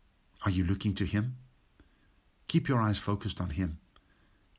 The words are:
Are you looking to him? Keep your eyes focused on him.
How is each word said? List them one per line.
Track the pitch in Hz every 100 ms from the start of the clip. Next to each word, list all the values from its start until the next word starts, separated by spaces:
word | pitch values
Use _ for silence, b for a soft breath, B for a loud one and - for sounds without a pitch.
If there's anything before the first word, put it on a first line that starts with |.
| _ _ _ -
Are | 104
you | 92
looking | 85 98 104 92
to | 92
him? | 104 123 - - _ _ _ b b b b b _ -
Keep | 165 170
your | 123
eyes | 107 101
focused | - 101 98 -
on | 87
him. | 78 87 78 - _ b b b b b